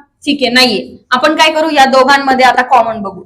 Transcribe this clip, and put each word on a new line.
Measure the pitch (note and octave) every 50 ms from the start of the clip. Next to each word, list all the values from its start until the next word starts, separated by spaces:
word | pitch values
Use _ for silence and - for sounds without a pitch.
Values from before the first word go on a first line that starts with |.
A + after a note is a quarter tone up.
| - _ _ _ -
ठीक | D4 C#4+ C#4+ B3+
आहे, | A#3 A#3+
नाहीये. | B3+ B3+ B3 G#3+ F3+ - - - - _ _
आपण | B3+ B3+ - D4+ D#4+
काय | D#4+ D#4+ D#4 D#4+
करू, | D#4 D#4 D#4+
या | D4 C#4+ C4+ B3+
दोघांमध्ये | B3+ C4 B3+ C4 C#4 C#4 C#4 C4+ C4 A#3+ B3+
आता | B3 A#3+ B3+ B3
कॉमन | - C4+ A#3+ A3+ A3+ A3 G#3+
बघू. | G3+ G3 F#3 F3+ -